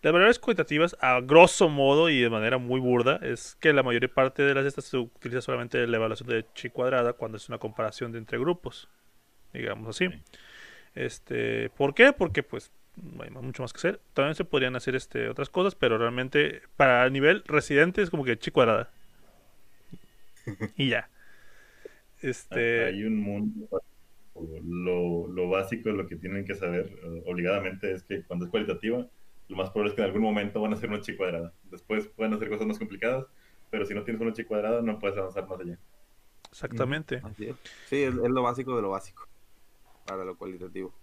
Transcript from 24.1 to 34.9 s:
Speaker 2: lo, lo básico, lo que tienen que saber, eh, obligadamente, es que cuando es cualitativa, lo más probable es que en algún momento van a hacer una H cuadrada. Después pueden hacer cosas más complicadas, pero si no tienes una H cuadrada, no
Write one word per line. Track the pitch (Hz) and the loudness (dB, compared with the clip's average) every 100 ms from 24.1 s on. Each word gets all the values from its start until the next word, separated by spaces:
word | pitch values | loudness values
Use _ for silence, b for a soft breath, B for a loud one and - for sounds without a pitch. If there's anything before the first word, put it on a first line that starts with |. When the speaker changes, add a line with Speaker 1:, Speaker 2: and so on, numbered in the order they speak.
| - - | -20 -20
Speaker 2:
lo, | - 82 80 82 87 90 90 87 85 85 | -16 -14 -12 -8 -4 -2 0 0 -2 -4
lo | 90 90 | -4 0
básico, | 95 95 110 107 | 0 -2 -6 -4
lo | 101 87 | -4 -6
que | 82 | -10
tienen | 92 98 | -8 -8
que | 95 | -8
saber, | 92 90 87 - - | -6 -4 -4 -6 -10
eh, | 85 82 85 | -14 -12 -8
obligadamente, | 87 87 98 92 95 98 | -4 0 0 -2 -6 -6
es | 92 | -6
que | - 98 | -8 -10
cuando | - 87 | -8 -8
es | 87 | -4
cualitativa, | 110 104 90 107 123 123 - - - - | -4 -4 -4 -2 -4 -6 -16 -20 -20 -12
lo | 92 | -6
más | 95 | -4
probable | 110 104 | -2 -2
es | 101 | 0
que | |
en | 98 | -2
algún | 104 | 0
momento | 110 104 101 107 | 0 0 -2 -2
van | 107 | -4
a | 107 | -4
hacer | 113 | -6
una | 104 | -6
H | 101 - | -8 -4
cuadrada. | 92 85 85 - | -4 -4 -8 -14
Después | - 90 _ 110 107 | -20 -20 _ -4 -4
pueden | - 110 | -4 -2
hacer | 107 104 | -2 -4
cosas | 107 107 | -4 -4
más | 107 | -4
complicadas, | 107 95 113 131 135 b b b - | -8 -4 -2 -2 -6 b b b -10
pero | 110 | -6
si | 101 | -4
no | 101 | -6
tienes | 104 110 | -6 -4
una | 113 | -4
H | 110 110 | -4 -4
cuadrada, | 107 107 117 | -2 0 0
no | 117 | -2